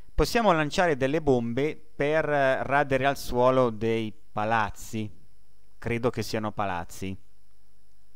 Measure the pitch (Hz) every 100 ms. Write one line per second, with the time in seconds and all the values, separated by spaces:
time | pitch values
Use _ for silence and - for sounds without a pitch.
0 | - - 147 233 214 160 147 190 175 139
1 | 135 160 147 123 117 120 151 - - -
2 | 143 160 147 147 135 120 120 139 143 131
3 | 135 139 - 123 127 131 123 107 113 113
4 | 110 - - - 107 113 101 - - 110
5 | 110 - - - - - - - 113 117
6 | 120 - 107 113 107 104 101 87 85 -
7 | 95 95 - - - - - - - -
8 | -